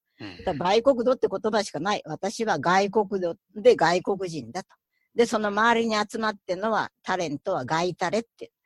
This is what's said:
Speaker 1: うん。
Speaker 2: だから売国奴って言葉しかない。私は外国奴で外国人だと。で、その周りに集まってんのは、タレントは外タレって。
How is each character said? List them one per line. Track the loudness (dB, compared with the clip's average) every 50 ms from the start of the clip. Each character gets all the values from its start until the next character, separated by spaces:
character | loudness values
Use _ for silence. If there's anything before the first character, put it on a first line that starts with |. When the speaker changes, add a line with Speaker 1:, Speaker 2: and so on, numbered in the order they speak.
| _ _ _ _
Speaker 1:
う | -16
ん。 | -16 -14 -8
Speaker 2:
だ | -4 -4 -4
か | -2 0
ら | 2 2
売 | 4 6
国 | 4 2 4 2
奴 | 0 0
っ | 2
て | 0 -2
言 | -2 -2 -4 0
葉 | 0 0 -2
し | -2
か | -6 -6
な | -2 -2 -2
い。 | -4 -4
私 | -8 -10 -6 -6 -6 -4 -4 -2
は | -2 -2 0
外 | 2 4 4 4 4 2
国 | 2 0 0 0 -2 -4 -4
奴 | -4 -6 _ _ _ -12
で | 4 6 6 6
外 | 6 4 2 2 2
国 | 0 -2 -4 -4 -4 -8
人 | -8 -8 -10 -8
だ | -10 -10 -12
と。 | _ _ _ _ _ _ _ _ _ 0
で、 | 0 0
そ | 2 2 -2
の | 0 0
周 | 0 2 4 4 4 2 2
り |
に | 0 0
集 | 0 -2 -2 -4
ま | -4 -4 -4
っ | -4
て | -6 _ -6 -6
ん | -4
の | -2 -2 0
は、 | 0 -2 -4 _ _ -6
タ | -6 -4 -4
レ | -2 -4
ン | -4 -6
ト | -4 -4 -4
は | -4 -2
外 | 0 0 0 0 -2 -2
タ | -2 -4 -2
レ | -2 -2
っ | -4
て。 | _ _ _ -20 -20 _ _ _